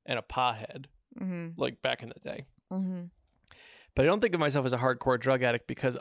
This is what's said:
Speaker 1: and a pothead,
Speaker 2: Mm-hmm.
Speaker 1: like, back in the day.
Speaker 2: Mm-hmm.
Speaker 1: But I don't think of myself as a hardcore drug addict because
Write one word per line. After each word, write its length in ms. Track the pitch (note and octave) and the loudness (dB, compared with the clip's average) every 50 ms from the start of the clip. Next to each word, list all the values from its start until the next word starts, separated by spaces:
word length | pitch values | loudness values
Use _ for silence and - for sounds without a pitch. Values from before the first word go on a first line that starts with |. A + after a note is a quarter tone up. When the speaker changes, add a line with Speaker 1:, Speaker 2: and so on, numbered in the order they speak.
| - | -6
Speaker 1:
and 140 | - C3 A2+ | -6 -4 -4
a 40 | - | -4
pothead, 680 | - - C3 B2 B2 A2+ A2 A2 - - - C3 - _ _ _ _ - - | -4 -2 0 0 0 0 -2 -8 -14 -14 -16 -16 -18 _ _ _ _ -12 -8
Speaker 2:
Mm-hmm. 400 | G3 F#3 F3+ E3+ E3+ E3 E3 E3 | -6 -6 -6 -6 -8 -8 -6 -4
Speaker 1:
like, 220 | C3+ - A#2+ - | -4 -4 -4 -4
back 220 | - B2+ B2 - A#2+ | -4 -4 -4 -4 -8
in 80 | A2+ | -14
the 100 | - - | -14 -14
day. 240 | - - - - C3+ _ _ _ _ - | -12 -12 -12 -12 -14 _ _ _ _ -8
Speaker 2:
Mm-hmm. 340 | F#3+ F#3+ F#3+ F#3 F#3 F3 F3 F3 _ _ _ _ _ _ _ _ - - - - - - - _ - | -4 -4 -4 -4 -4 -6 -10 -12 _ _ _ _ _ _ _ _ -20 -20 -20 -20 -20 -20 -18 _ 0
Speaker 1:
But 80 | - C3 | 2 4
I 40 | |
don't 140 | D#3+ G3 G#3+ | 4 4 4
think 140 | A#3 G#3+ F3 | 4 2 4
of 60 | E3+ | 4
myself 260 | D3+ C#3+ C3+ C#3+ C3 | 2 2 2 2 2
as 80 | B2+ B2+ | 2 2
a 40 | A#2 | 2
hardcore 400 | B2+ C3 B2 B2 - C3 B2+ A#2 | 2 2 2 2 2 2 2 2
drug 240 | - C3 C3 B2+ B2+ | 4 2 2 4 4
addict 240 | A#2+ A#2+ A#2+ - | 2 2 0 -2
because 300 | - - - - B2+ B2 - | -6 -6 -2 -2 -2 -2 -2